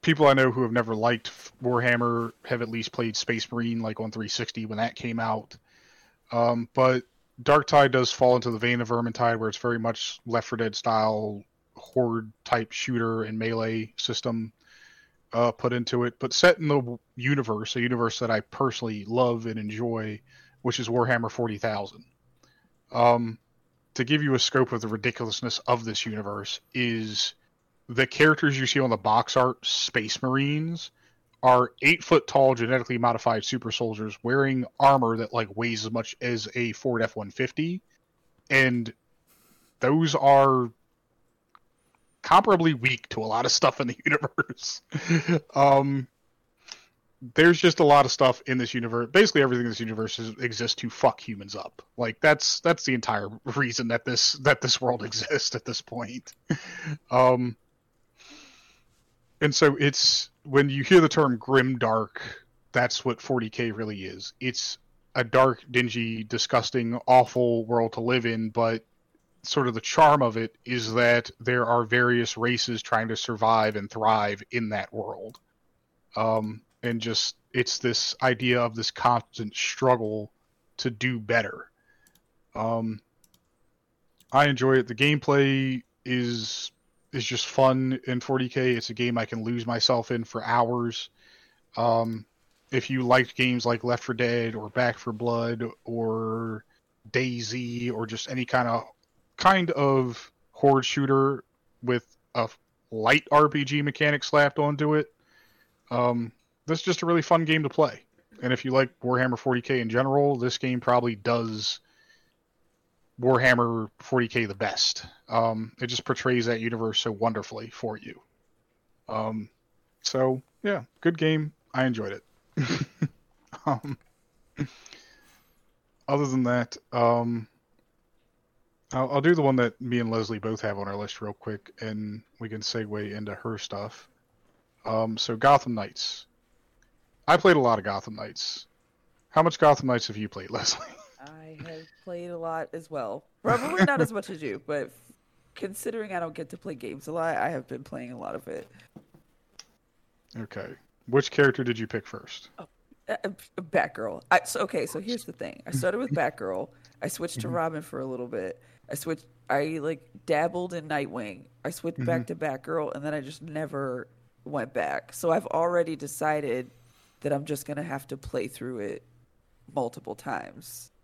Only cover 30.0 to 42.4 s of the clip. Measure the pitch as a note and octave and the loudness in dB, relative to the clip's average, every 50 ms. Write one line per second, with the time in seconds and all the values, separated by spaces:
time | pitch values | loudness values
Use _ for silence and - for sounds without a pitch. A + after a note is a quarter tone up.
30 | G#2+ A2 - - - C3 C3 C3+ C#3 C#3+ D3 D3+ D#3+ E3 E3+ E3 - - _ _ | -2 -2 -6 -4 -2 -2 0 0 0 0 -2 -2 -4 -6 -6 -8 -12 -16 _ _
31 | _ _ _ _ _ _ _ _ - B2+ B2 B2 B2+ A#2+ _ _ - C#3+ E3+ E3+ | _ _ _ _ _ _ _ _ 6 8 8 8 6 2 _ _ 4 4 4 4
32 | - - F3 D3 - - - C#3 C3+ C3 C3 A#2 A#2 A2+ C3 C3 A#2+ - B2+ A#2 | 2 4 4 4 4 2 2 4 6 6 4 2 0 0 0 0 0 -2 -2 0
33 | A#2+ A#2+ A#2 A2+ - A#2+ A2+ A2 - - C3 B2 - A2+ G#2+ - A#2+ A2+ A2 G#2 | 2 0 0 2 0 0 0 0 -2 -4 -6 -4 -4 -6 -4 -2 -4 -4 -4 -6
34 | A2 G#2+ G2 - - A#2+ B2+ C#3 C#3 C3+ C3+ B2+ A#2+ - _ _ C3+ C#3 C#3 C3+ | -8 -10 -10 -8 -2 0 2 2 2 2 2 -2 -2 -4 _ _ 6 6 8 6
35 | B2 A2+ A2+ A2 A2+ - - A#2 A2 G2 G2+ G#2+ A#2+ A#2 A2+ G#2+ G#2+ A2 A2+ A2+ | 4 2 0 0 -4 -2 -2 -2 -2 -2 -4 -4 -2 -2 -2 -4 -4 -4 -4 -4
36 | A2+ - - _ B2 B2 A#2+ A2+ G#2 G#2+ - B2+ A#2+ A#2 G#2 - - C3+ A#2+ A2+ | -6 -6 -10 _ -4 -4 -4 -4 -6 -6 -4 -4 -4 -4 -6 -4 -4 -2 0 0
37 | A2+ G#2+ - A2 G#2 G2 - - C3 B2 - - D#3 E3+ F3+ F#3+ _ _ _ _ | 0 -2 -2 -8 -12 -12 -4 -4 -4 -4 -2 -4 -4 -4 -4 -8 _ _ _ _
38 | _ _ _ _ _ _ _ _ _ _ C3 C3+ C3 C3 B2 A#2+ A2+ A2+ - _ | _ _ _ _ _ _ _ _ _ _ 4 4 4 4 2 0 -4 -6 -12 _
39 | _ _ _ _ _ _ _ _ _ _ _ _ _ _ _ _ - B2+ C#3+ D#3+ | _ _ _ _ _ _ _ _ _ _ _ _ _ _ _ _ 2 2 4 4
40 | E3 D3+ C#3+ D#3 - C#3 C#3 C#3 C3+ C3+ C3 B2+ B2 A#2 - _ _ _ _ _ | 2 2 2 4 6 8 8 8 8 6 6 4 2 -2 -6 _ _ _ _ _
41 | _ _ _ _ _ _ _ _ _ _ _ - _ _ _ _ _ _ _ _ | _ _ _ _ _ _ _ _ _ _ _ -20 _ _ _ _ _ _ _ _
42 | _ _ _ _ - - D#3+ F#3 | _ _ _ _ 2 6 6 6